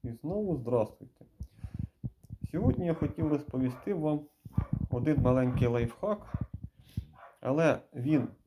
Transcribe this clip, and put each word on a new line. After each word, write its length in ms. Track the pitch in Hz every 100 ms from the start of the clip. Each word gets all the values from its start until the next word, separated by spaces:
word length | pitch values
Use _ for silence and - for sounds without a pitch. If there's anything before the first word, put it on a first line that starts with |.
І 80 | 120
знову 460 | 117 147 202 208 147
здравствуйте! 680 | 117 123 107 - - _ - _ - - - - - _ - _ - - -
Сьогодні 340 | 160 247 247 180
я 80 |
хотів 340 | 160 147 - 156
розповісти 680 | 147 147 131 131 127 -
вам 320 | 185 156 147 147 _ - - - - -
один 320 | 123 147 143
маленький 460 | 127 127 127 123 123
лайфхак, 680 | 120 117 - 202 208 - - - - - _ - - - - - _
але 400 | - 143 160 - -
він 340 | - 127 151 - -